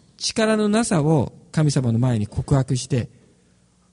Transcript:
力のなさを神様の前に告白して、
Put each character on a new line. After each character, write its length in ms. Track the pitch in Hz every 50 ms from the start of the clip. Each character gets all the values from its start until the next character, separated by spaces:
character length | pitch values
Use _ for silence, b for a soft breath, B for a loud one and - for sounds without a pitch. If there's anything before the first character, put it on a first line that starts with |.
| _ _ _
力 380 | - - - - - 220 214 220
の 140 | 214 214 208
な 140 | 208 226 240
さ 180 | - 208 156
を 320 | 139 156 165 143 104 - - - - _
神 200 | - 160 156 147
様 200 | - 143 131 120
の 60 | 113
前 220 | 117 127 127 120 107
に 80 | 104
告 260 | - - - - - 147
白 240 | 135 127 - 135
し 100 | 120 -
て、 220 | - 147 120 - - b b b b b b b b b b b b b b b b